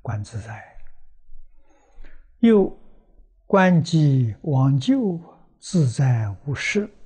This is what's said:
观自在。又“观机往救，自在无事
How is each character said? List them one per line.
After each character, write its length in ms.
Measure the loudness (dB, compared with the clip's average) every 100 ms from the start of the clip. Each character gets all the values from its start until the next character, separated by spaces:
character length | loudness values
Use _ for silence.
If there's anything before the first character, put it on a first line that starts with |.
观 220 | -6 -8
自 180 | -8 -12
在。 220 | -12 -16 -16 -16 -16 -16 -20 -20 -16 -16 -16 -20 -20 _ _ -20 -18 -18 -20 _
又 280 | 4 4 2 -4 -20 -20 _ _ -20 _ _
“观 380 | 2 4 4
机 520 | 2 2 4 2 0 -4
往 360 | -2 2 2 2
救， 420 | 0 0 0 -6 -12 _ _ _
自 320 | -4 0 0
在 380 | 2 0 2 -2 -8 -8
无 100 | -6
事 340 | -4 -4 -4 -12